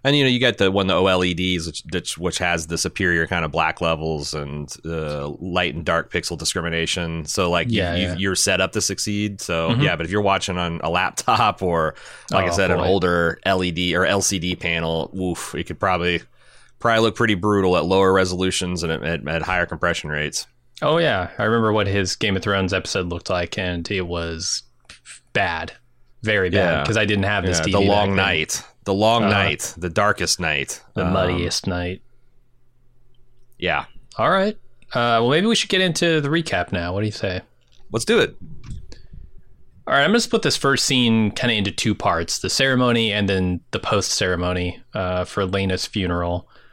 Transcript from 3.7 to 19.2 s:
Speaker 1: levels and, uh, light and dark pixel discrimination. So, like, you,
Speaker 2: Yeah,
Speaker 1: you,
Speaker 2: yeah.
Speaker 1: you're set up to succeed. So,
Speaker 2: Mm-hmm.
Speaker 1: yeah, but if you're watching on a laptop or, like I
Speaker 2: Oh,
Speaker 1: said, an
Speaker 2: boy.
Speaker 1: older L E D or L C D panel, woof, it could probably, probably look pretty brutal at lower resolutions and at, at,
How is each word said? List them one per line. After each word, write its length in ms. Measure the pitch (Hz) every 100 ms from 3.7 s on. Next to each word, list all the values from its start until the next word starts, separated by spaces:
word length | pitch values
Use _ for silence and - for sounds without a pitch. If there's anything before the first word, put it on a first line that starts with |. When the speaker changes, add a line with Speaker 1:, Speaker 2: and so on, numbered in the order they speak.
| -
Speaker 1:
levels 500 | 85 80 80 76 71
and, 400 | 78 71 73 73 - 82
uh, 420 | 82 78 73 71 73
light 340 | 90 90 90
and 100 | 73
dark 260 | 82 82 78
pixel 280 | 90 - 82
discrimination. 880 | 82 90 85 82 82 - 85 82 73
So, 240 | - 90
like, 180 | 87 123
you, 100 | 107
Speaker 2:
Yeah, 160 | 87 87
Speaker 1:
you, 60 | 92
Speaker 2:
yeah. 80 | 90
Speaker 1:
you're 180 | 98 92
set 240 | - 92
up 100 | 95
to 80 | 110
succeed. 600 | - 98 - 104 104 101
So, 280 | - 82 82
Speaker 2:
Mm-hmm. 120 | -
Speaker 1:
yeah, 140 | 113 85
but 100 | 82
if 60 |
you're 100 | 101
watching 340 | 101 95 - 90
on 240 | 87 85
a 40 | 80
laptop 760 | 87 92 - - 110 110 95
or, 340 | 92 82 78 - - - -
like 160 | 95 92
I 20 |
Speaker 2:
Oh, 40 |
Speaker 1:
said, 180 | 95 92
an 80 | 87
Speaker 2:
boy. 60 | 85
Speaker 1:
older 540 | 95 90 87 85 -
L 180 | 95 92
E 100 | 92
D 220 | 82 90
or 120 | 82 85
L 160 | 98
C 160 | - 95
D 160 | 87 87
panel, 540 | 85 82 82 82 -
woof, 420 | 95 92 82 - -
it 80 |
could 160 | 87 82
probably, 420 | 98 90 87 85 - _ - - - -
probably 240 | 117 113
look 140 | 113 107
pretty 180 | 117
brutal 420 | 98 104 101 95 90
at 80 |
lower 280 | 80 95 95
resolutions 720 | 95 92 90 92 - 90 90
and 80 | 82
at, 100 | 80
at, 260 | 76 82